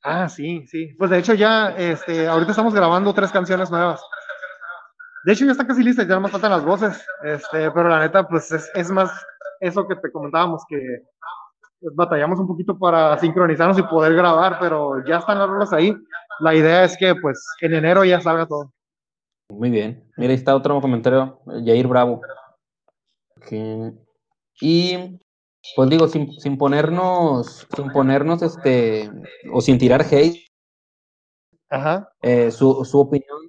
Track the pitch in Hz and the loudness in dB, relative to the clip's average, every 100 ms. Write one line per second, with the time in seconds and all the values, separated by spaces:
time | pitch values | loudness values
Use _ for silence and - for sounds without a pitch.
0 | 139 165 180 - 147 170 135 165 160 - | -4 -4 -4 -6 -8 -8 -10 -10 -10 -4
1 | 190 180 180 220 214 220 214 175 175 156 | 0 2 2 2 4 4 0 -2 -4 -4
2 | - 165 160 160 165 208 226 208 175 175 | -4 -2 2 2 2 0 0 2 2 2
3 | 202 202 196 196 175 185 185 170 175 151 | 2 0 0 -2 -2 -2 -2 -2 -2 -2
4 | - - - - - - - - - _ | -10 -18 -16 -16 -16 -18 -18 -20 -20 _
5 | - - 165 202 277 262 254 254 240 247 | -20 -8 0 2 2 2 0 2 2 2
6 | 190 190 196 196 208 185 147 190 214 - | 2 0 0 -2 0 0 0 0 -2 -4
7 | - - 147 147 - 156 156 160 170 165 | -14 -12 -8 -8 -6 -4 -2 0 2 2
8 | 160 180 190 170 - 160 - 196 170 190 | 2 0 0 -4 -4 -8 -6 -8 -4 -2
9 | 185 - - - - - 185 180 185 190 | -2 -4 -18 -20 -20 -8 -6 -4 -4 -6
10 | 156 156 143 160 175 160 - 147 127 123 | -8 -10 -6 -2 -2 -4 -8 -10 -10 -12
11 | _ _ - - - _ _ _ 170 147 | _ _ -20 -18 -20 _ _ _ -14 -4
12 | 175 156 151 180 190 165 180 190 185 165 | -2 0 0 -2 -4 -4 -6 -2 2 4
13 | 147 151 165 160 180 156 170 190 190 160 | 4 2 0 2 2 2 2 2 2 2
14 | 156 165 175 165 185 170 175 156 147 135 | 4 4 4 4 2 0 -2 -2 -2 -4
15 | 131 170 170 202 196 196 202 165 175 208 | -2 -4 -2 -2 -2 -2 -2 2 0 0
16 | - - - - 160 156 156 170 185 - | -10 -20 -18 -2 2 4 4 4 4 2
17 | 190 180 156 123 - - 170 160 160 185 | 0 0 -2 -6 -12 -6 -2 0 2 4
18 | 190 175 170 165 160 147 143 _ _ _ | 4 2 0 -2 -2 -6 -10 _ _ _
19 | _ _ _ _ _ 104 120 117 107 131 | _ _ _ _ _ -6 -2 -2 -2 -8
20 | _ - 123 127 131 135 135 143 135 120 | _ -6 -2 0 2 0 2 -2 0 0
21 | 117 131 131 - - 117 117 117 131 123 | 2 2 0 -8 -14 -8 2 2 4 2
22 | 123 117 - - - _ _ _ _ _ | 2 -2 -10 -20 -20 _ _ _ _ _
23 | _ _ _ _ - 110 110 110 113 110 | _ _ _ _ -12 -10 -8 -8 -10 -14
24 | _ _ _ _ _ _ 143 170 180 180 | _ _ _ _ _ _ 0 2 2 -4
25 | 185 180 _ _ _ _ - - 131 160 | -8 -16 _ _ _ _ -10 0 4 4
26 | 160 160 143 - 147 139 139 143 151 175 | 4 2 -6 -8 -8 -2 0 0 0 0
27 | 185 180 165 131 117 - - - 139 139 | 0 0 0 0 -4 -12 -14 -10 -4 0
28 | 135 135 147 170 170 - 143 127 117 107 | 2 2 0 -2 -2 -2 0 2 2 -2
29 | 107 101 - - - - - 127 127 127 | -6 -14 -20 -20 -4 -2 2 4 4 4
30 | - 143 160 170 _ _ _ _ _ _ | 4 4 4 2 _ _ _ _ _ _
31 | _ _ _ _ _ _ _ 143 147 180 | _ _ _ _ _ _ _ -6 -2 -4
32 | 202 _ 117 120 117 113 135 135 127 139 | -6 _ 0 2 2 2 2 2 0 2
33 | 139 143 - 147 | 2 0 -6 -16